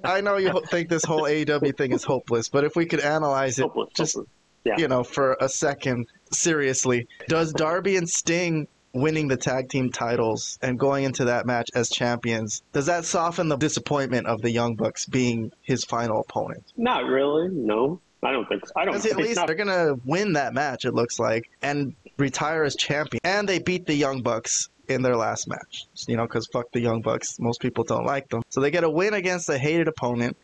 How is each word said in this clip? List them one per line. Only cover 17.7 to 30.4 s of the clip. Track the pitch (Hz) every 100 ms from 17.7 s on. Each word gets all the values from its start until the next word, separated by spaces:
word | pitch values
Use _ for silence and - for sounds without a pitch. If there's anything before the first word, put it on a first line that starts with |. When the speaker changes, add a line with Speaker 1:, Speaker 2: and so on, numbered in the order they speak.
| 110 139 180 _ _
Speaker 2:
I | 123
don't | 131 98
think | 101 -
so. | -
I | 190
don't | -
Speaker 1:
'Cause | 220
at |
Speaker 2:
it's | 196
Speaker 1:
least | 233 202
Speaker 2:
not | 160
Speaker 1:
they're | 165
gonna | 202 180 160 131 127
win | 175 208
that | 151 123
match, | 123 147 123 127
it |
looks | 120 117 -
like, | 113 113 - _
and | 143 147 135 - - -
retire | 139 - 151 160
as | 147 -
champion. | - 147 151 165
And | 175 208 202
they | 180
beat | 180 180 180
the | 147
Young | 139 135
Bucks | 120 113 - - - _ -
in | 127
their | 127 120
last | 110 110 -
match, | - - - - - -
you | 117
know, | 117
'cause | 117 -
fuck | 127 120
the | 123
Young | 117 113
Bucks. | 110 117 - -
Most | 117 120
people | 127 117
don't | 110 117 120
like | 139 -
them. | 117 -
So | 135
they | 143
get | 170 165
a |
win | 156 208
against | 208 180 180 -
a | 139
hated | 147 170 160
opponent, | - 123 120 120 -